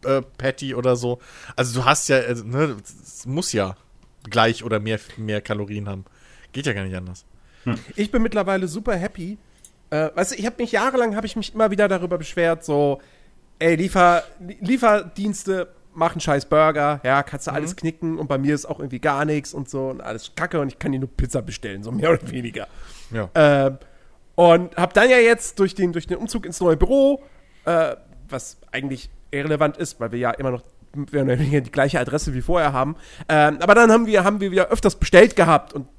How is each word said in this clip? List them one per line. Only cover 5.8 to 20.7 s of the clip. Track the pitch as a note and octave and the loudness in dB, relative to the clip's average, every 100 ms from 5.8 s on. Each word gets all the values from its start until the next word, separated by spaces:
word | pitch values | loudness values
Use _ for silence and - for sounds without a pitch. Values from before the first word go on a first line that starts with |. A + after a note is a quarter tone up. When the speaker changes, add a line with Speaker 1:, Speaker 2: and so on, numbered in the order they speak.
| G2+ | -8
Speaker 1:
haben. | G2 F#2+ _ - - - | -12 -14 _ -20 -20 -16
Geht | C3+ D3 | -8 -6
ja | |
gar | G2+ | -4
nicht | F#2+ F#2 | -6 -8
anders. | F#2 F2+ _ _ _ _ | -12 -16 _ _ _ _
Speaker 2:
Hm. | - - - - | -8 -8 -8 -6
Speaker 3:
Ich | G#3 | -2
bin | B3 | 0
mittlerweile | A3+ G#3+ F#3+ F#3+ F#3 | 0 0 -2 -2 -4
super | E3+ A3 F#3+ | -6 -4 -4
happy. | F#3+ - F3 G#3 _ _ - _ _ | -6 -8 -12 -12 _ _ -20 _ _
Äh, | D3+ D#3 | -4 -4
weißt | D#3+ F#3 | -2 -4
du, | B3+ | -2
ich | G3+ | -6
hab | - | -6
mich | A#3 | -4
jahrelang, | A3 A#3 B3+ A#3 G#3 | -2 0 0 -2 -2
hab | |
ich | G#3+ - | -6 -8
mich | G3+ | -10
immer | G#3+ A3 | -2 -2
wieder | G3 G#3 | 2 0
darüber | F#3+ F3 E3+ | 0 -2 -6
beschwert, | D#3 - E3+ E3 - | -6 -2 0 0 -2
so, | D3 C#3+ C#3 - _ - - _ _ | 0 2 -2 -8 _ -20 -20 _ _
ey, | E3 E3 | 0 2
Liefer-, | F#3 F#3+ F3+ F3 - - F3 - F#3 B3+ A#3 | 0 4 6 4 0 -18 -18 -10 -2 2 4
Lieferdienste | G#3 F3 - G3+ G3+ - F#3+ F3 - - | 2 0 -6 -6 -6 -4 -4 -4 -12 -20
machen | E3 E3 E3+ | -2 -2 -2
scheiß | - C#3+ - | -2 -2 2
Burger, | D3+ D#3 D3+ D3 C#3+ | 4 4 2 -2 -2
ja, | B2+ C3+ | 0 0
kannst | - C#3+ - | 0 -8 -8
du | |
Speaker 1:
Mhm. | D3 | -6
Speaker 3:
alles | D#3 F#3 | -6 -6
knicken | E3 D#3+ E3 D#3+ | -8 -6 -6 -6
und | D3 | -4
bei | C#3 | -2
mir | C#3 D3 | 0 -2
ist | - | -4
auch | D3+ | -10
irgendwie | C#3 B2 | -10 -4
gar | D#3 C#3 D3+ | -2 0 0
nichts | D3+ C#3+ | -2 -4
und | D3 C3+ | -12 -10
so | C#3 C3+ | -6 -8
und | C3 | -8
alles | A2 A2 - - | -10 -12 -12 -8
Kacke | E3+ E3+ | -4 -2
und | |
ich | C3 | -4